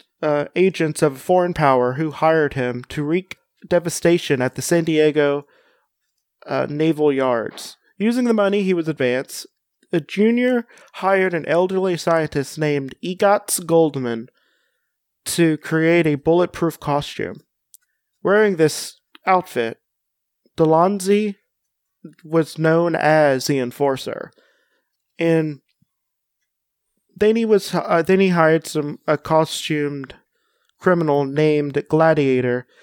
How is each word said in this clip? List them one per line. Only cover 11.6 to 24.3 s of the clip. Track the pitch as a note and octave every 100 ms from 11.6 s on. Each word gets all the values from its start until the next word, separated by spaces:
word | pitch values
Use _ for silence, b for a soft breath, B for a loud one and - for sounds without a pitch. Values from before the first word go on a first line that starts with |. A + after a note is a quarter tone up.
| F#3 F#3+ F#3+ F3
scientist | - E3 D#3 D3 C3+ -
named | D3+ C#3+ C3+ -
Egots | F3 F#3 G3+ G3+ - -
Goldman | E3+ E3 D#3+ C#3+ B2 A#2 A#2+ _ _ _ _ _ _ _ _ _
to | - - E3+ D#3
create | - D#3+ D#3+ E3+ D#3+
a | D3
bulletproof | D#3+ E3+ F3 - E3+ -
costume. | - C#3+ D3 - F#2 - - _ _ - _ _ _ _
Wearing | - G3+ G#3+ F3
this | D#3 - - - _ _ -
outfit, | F#3 - - A#2 - _ _ _ _ _ _ _ -
Delancey | D#3+ D#3+ F3+ G3+ F#3 G3+ G#3 G3 _ _ _ _ _ _ E3 D3
was | D#3 E3 D3+ -
known | D#3+ E3 E3+ E3
as | D3+ D#3 D3 C3 -
the | C#3+
Enforcer. | B2 - C#3+ C3 - - -